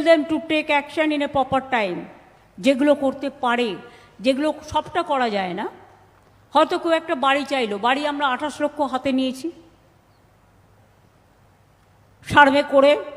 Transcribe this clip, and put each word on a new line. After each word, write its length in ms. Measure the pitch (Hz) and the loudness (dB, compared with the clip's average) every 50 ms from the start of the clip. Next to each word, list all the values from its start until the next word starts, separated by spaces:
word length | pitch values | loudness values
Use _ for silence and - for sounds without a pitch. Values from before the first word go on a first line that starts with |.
| 294 | 4
them 180 | 330 330 311 277 | 4 4 4 4
to 120 | 330 311 294 320 320 | 0 -2 -4 -2 0
take 200 | 320 302 302 311 294 285 | -2 -2 0 0 0 0
action 260 | 285 - - 339 311 302 302 | 0 -2 -4 -2 0 0 0
in 60 | 294 | 0
a 100 | 285 277 285 | -2 -2 0
proper 260 | 277 262 262 262 262 262 262 262 | -2 0 0 0 -2 -2 0 -2
time। 240 | 233 208 185 175 170 180 - - - - - _ _ _ _ _ - | -2 0 -2 -4 -6 -10 -14 -18 -20 -20 -20 _ _ _ _ _ -2
যেগুলো 340 | 180 262 277 240 285 294 285 | 0 0 2 4 4 2 2
করতে 320 | 285 277 262 262 269 285 277 | 2 2 -2 -2 -2 -8 -8
পারে, 400 | 269 - 262 240 240 240 247 220 175 - - - - - - - _ - | -6 -4 -2 0 0 0 0 -2 -4 -8 -12 -18 -20 -20 -20 -20 _ -4
যেগুলো 300 | 196 254 269 262 302 311 294 302 - - | 0 0 0 2 0 -2 -2 -4 -8 -6
সবটা 300 | - 302 302 - - 370 339 | -4 -4 -4 -4 -4 -4 -2
করা 240 | 339 285 262 247 233 | 0 0 0 0 0
যায় 240 | 202 196 185 180 170 | -2 -2 -4 -4 -6
না, 120 | 185 220 381 - - - - - _ _ _ _ _ _ _ _ _ _ _ - | -6 -8 -8 -10 -14 -20 -20 -20 _ _ _ _ _ _ _ _ _ _ _ 2
হয়তো 220 | 285 320 - 359 339 | 2 2 2 0 -4
কেউ 120 | 349 339 | 0 0
একটা 240 | 320 320 330 330 339 | 0 0 0 -4 -4
বাড়ি 280 | 254 269 269 269 294 269 | 0 2 2 2 2 0
চাইলো, 300 | - 285 269 240 202 202 196 | -2 -2 -2 -2 -2 -4 -2
বাড়ি 240 | 208 240 262 285 294 294 | 0 0 0 0 -2 -4
আমরা 180 | 294 285 294 277 | -4 -2 -2 -2
আঠাশ 280 | 285 285 302 294 - - | -2 -2 -4 -6 -4 -4
লক্ষ 160 | 294 285 294 294 | -4 -4 -2 -2
হাতে 300 | 294 254 254 254 254 277 | -4 -2 -4 -4 -2 -2
নিয়েছি 360 | 254 262 262 254 247 - - 330 - - - - _ _ _ _ _ _ _ _ _ _ _ _ _ _ _ _ _ _ _ _ _ _ _ _ _ _ _ _ _ _ _ _ _ _ _ _ _ _ _ _ _ _ _ _ _ _ _ _ _ _ - - | 0 0 -2 -2 -4 -6 -10 -10 -10 -12 -20 -20 _ _ _ _ _ _ _ _ _ _ _ _ _ _ _ _ _ _ _ _ _ _ _ _ _ _ _ _ _ _ _ _ _ _ _ _ _ _ _ _ _ _ _ _ _ _ _ _ _ _ -8 0
সার্ভে 360 | - 302 294 269 269 285 285 | 6 6 6 6 6 2 0
করে 280 | 285 277 277 269 285 294 - - - - | 2 4 4 6 6 4 2 -2 -10 -14